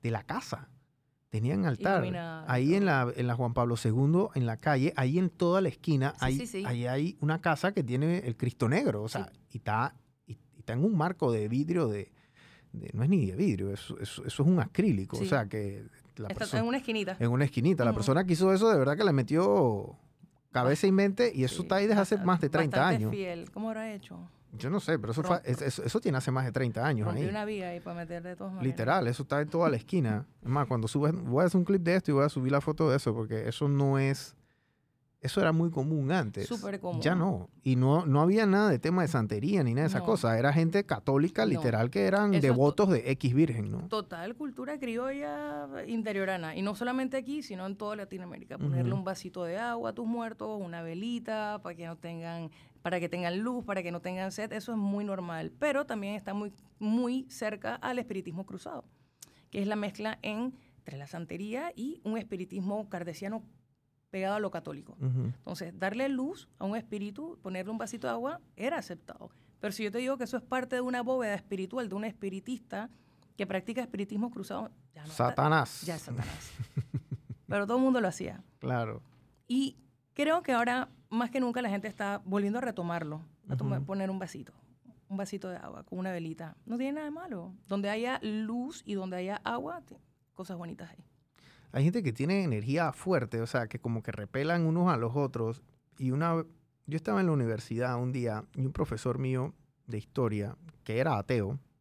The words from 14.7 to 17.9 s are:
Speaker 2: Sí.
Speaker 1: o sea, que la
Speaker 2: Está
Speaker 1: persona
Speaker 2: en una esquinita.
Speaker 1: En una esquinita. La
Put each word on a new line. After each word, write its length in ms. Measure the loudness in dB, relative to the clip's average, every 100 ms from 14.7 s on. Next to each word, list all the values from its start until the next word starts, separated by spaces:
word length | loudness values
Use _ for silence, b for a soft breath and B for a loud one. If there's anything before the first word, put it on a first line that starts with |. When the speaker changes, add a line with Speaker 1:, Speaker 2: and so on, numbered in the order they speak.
| 2 4 2 0 -4
Speaker 2:
Sí. 80 |
Speaker 1:
o 40 | 0
sea, 180 | 0 0
que 380 | -4 -6 -6 -14 -20 -20 -12
la 100 | -8
Speaker 2:
Está 120 | -6
Speaker 1:
persona 200 | -2 0
Speaker 2:
en 40 | 0
una 100 | 0
esquinita. 360 | -2 -2 -2 0
Speaker 1:
En 100 | 2
una 140 | 4 2
esquinita. 400 | 2 2 4
La 60 | 4